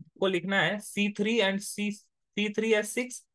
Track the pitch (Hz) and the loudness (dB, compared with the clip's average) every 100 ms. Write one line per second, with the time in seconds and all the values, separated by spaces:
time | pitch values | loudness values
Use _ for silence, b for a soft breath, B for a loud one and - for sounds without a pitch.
0 | - - 190 185 175 196 165 208 - - | -16 -2 0 0 0 2 2 0 -6 0
1 | 208 208 208 233 196 196 - - 208 208 | 0 0 0 2 2 0 -4 -4 -4 -6
2 | _ _ _ - 208 208 226 214 214 - | _ _ _ -4 -2 0 4 4 2 -4
3 | 247 - _ | -4 -8 _